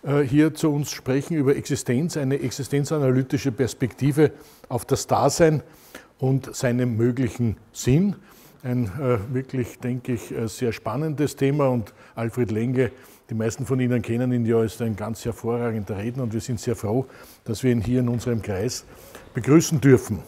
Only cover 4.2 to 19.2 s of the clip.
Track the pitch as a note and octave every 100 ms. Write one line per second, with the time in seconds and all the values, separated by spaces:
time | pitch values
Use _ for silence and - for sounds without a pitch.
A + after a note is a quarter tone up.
4.2 | D3+ - - - - B2 - C3 - G#2
5.2 | B2+ - E3 D3+ - - - - - _
6.2 | C3 C3+ - - B2+ A#2+ B2 A2 A#2 B2
7.2 | B2 - A#2+ G2 - - - C#3 G3+ F3
8.2 | - - - - B2+ B2 A2+ F2+ C3+ B2
9.2 | G#2+ B2+ C3 C3 A#2+ - B2 B2 B2+ A#2+
10.2 | - C#3 A2+ - B2 G#2 - A2+ D#3+ C#3+
11.2 | D3 - C#3 C#3 C#3 B2 G2+ - - -
12.2 | A#2 A#2 A#2 G#2+ A#2+ B2+ B2 - - -
13.2 | _ A2 A2 A2 B2+ C3 B2+ B2 G#2+ A#2
14.2 | B2+ B2 A2+ A2+ A2+ - A#2 G2+ G#2+ A2+
15.2 | B2 G#2+ A#2 A#2+ A#2+ A2 G2+ G2 A2 B2+
16.2 | A#2+ A2 G#2 A#2+ - A2+ G2+ A#2 C3 -
17.2 | - - - A2 C3 A#2+ G2+ B2 B2 A#2+
18.2 | B2 A#2 F#2+ F#2+ A#2 - - - - -